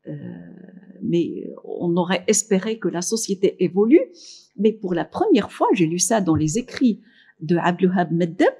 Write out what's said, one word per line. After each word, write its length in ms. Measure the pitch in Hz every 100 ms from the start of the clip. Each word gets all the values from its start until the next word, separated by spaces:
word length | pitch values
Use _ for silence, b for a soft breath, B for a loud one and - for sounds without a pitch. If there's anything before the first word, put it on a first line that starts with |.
| -
Euh, 60 | 151 180 175 175 180 - - - -
mais 440 | - 170 160 82 - -
on 320 | - - 175 170
aurait 260 | 175 185 -
espéré 520 | 220 - 190 214 220
que 80 | 175
la 140 | 165
société 600 | 185 226 - 196 180 -
évolue. 380 | 180 185 220 311 523 B B B B -
Mais 140 | 214
pour 220 | 220 190 214
la 100 | 311
première 460 | - 427 285 -
fois, 160 | - 415
j'ai 120 | 233 160
lu 140 | 175
ça 200 | - 226
dans 140 | 175
les 240 | 156 156 180
écrits 440 | - - 254 196 b b b b
de 160 | 156 175
Abdelwahab 540 | 165 175 185 185 175
Meddeb 360 | 165 175 - 359 -